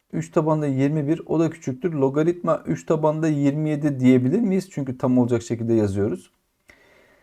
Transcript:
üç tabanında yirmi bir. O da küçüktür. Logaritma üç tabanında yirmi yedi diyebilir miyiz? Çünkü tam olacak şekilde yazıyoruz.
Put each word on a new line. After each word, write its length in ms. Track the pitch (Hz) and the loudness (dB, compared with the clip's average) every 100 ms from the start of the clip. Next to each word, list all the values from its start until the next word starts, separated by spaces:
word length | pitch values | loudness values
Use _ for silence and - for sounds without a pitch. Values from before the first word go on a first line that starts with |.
| _ | _
üç 180 | 165 160 | -8 -4
tabanında 360 | 175 156 156 147 | -2 0 0 0
yirmi 420 | 131 143 156 143 | 0 0 0 -2
bir. 140 | 165 - | -2 -2
O 140 | 156 | 0
da 100 | 160 | 0
küçüktür. 420 | - - 127 180 | -2 -8 -4 -4
Logaritma 720 | 151 135 143 160 175 165 151 - | 0 0 2 0 -2 -2 -2 -4
üç 200 | 156 - | -6 -2
tabanında 420 | 160 156 156 160 | 0 0 0 0
yirmi 420 | 147 143 147 156 | 2 0 0 -2
yedi 300 | 147 147 135 | -2 -2 2
diyebilir 400 | 127 127 127 196 | 4 4 4 0
miyiz? 280 | 214 190 185 | 0 0 -2
Çünkü 280 | - 131 127 | -6 -6 -4
tam 200 | 131 127 | 0 2
olacak 240 | 123 120 | 2 0
şekilde 320 | - 113 113 | -2 -4 0
yazıyoruz. 560 | 113 104 98 104 190 - _ _ _ _ _ _ _ _ _ | 2 2 0 -2 -4 -10 _ _ _ _ _ _ _ _ _